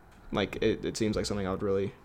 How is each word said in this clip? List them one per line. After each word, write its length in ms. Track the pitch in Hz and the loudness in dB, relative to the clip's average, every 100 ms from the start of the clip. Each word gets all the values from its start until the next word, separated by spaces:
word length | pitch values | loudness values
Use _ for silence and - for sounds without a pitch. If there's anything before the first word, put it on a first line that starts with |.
| - - - | -20 -20 -4
like, 260 | - 98 - | -2 -2 2
it, 220 | 110 101 80 | 2 2 0
it 100 | 95 | 0
seems 180 | 107 101 | 0 0
like 100 | 98 | 0
something 220 | 104 95 | -2 -2
I 40 | |
would 120 | 95 | -2
really 300 | 104 95 98 - | 0 0 0 -6